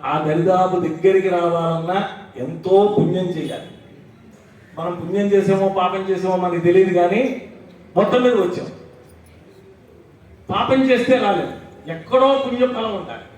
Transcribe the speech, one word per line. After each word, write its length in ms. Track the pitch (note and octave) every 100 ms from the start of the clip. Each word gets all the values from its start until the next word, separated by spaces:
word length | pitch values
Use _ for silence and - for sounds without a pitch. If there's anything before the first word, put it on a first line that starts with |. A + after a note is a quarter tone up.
| C3
ఆ 20 | D3+ D#3
దరిదాపు 500 | D#3+ F3+ F#3 F#3 F3+ E3
దగ్గరికి 440 | D#3 F#3+ F#3+ F#3+
రావాలన్నా 680 | F3 E3+ E3+ E3 E3 E3 F#3+ G3+ - - -
ఎంతో 320 | C3+ D#3+ F3+ F#3+ G#3 D#3+
పుణ్యం 320 | E3+ F#3 F3+ D#3
చేయాలి. 340 | C#3 - - - - - - - - - - - - -
మనం 160 | E3+ F3
పుణ్యం 260 | E3+ G3 G3+
చేసామో 340 | G3+ F#3+ F#3+ F#3+ F#3+
పాపం 220 | F3+ F#3+ F#3+
చేసామో 280 | F#3 F#3 F3+ F3+
మనకి 160 | E3+ F3
తెలియదు, 260 | F#3+ F#3 F3
కానీ 220 | F3 G#3 C4 - - - - - - F3+
మొత్తం 260 | G#3 B3 B3
మీద 80 | A3 F3
వచ్చాం. 240 | - - - - - - - - - - - - - - - - _ - - -
పాపం 280 | G3 A#3+ C4 C4
చేస్తే 280 | B3 - B3+ G#3
రాలేదు, 280 | F3 - - - - D#3 E3
ఎక్కడో 340 | - B3+ C4+ C4+ A#3+
పుణ్యఫలం 500 | A#3+ B3 A3+ A3 F#3+
ఉండాలి. 280 | E3+ - -